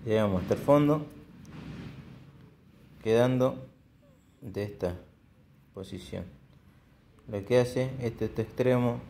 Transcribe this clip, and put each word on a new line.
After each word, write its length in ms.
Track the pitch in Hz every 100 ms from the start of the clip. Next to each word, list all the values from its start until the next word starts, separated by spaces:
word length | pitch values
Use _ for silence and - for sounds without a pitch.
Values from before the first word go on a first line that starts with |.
Llegamos 380 | 117 110 107 95
hasta 140 | 87 107
el 40 |
fondo, 460 | - 143 147 151 151 - - - - - - - - - - - - - - - - - - -
quedando 640 | 110 113 123 127 127 - - - - _ - - _ _
de 220 | 123 101
esta 320 | 101 - 90 87 - - _ _ _ - _ -
posición. 500 | 92 95 - 95 90 - - - - - _ _ _ - -
Lo 180 | 104 98
que 140 | 123
hace 320 | 123 - 131 131
este, 240 | 123 113 110
este 160 | -
extremo 580 | 110 - 127 127 123 120 -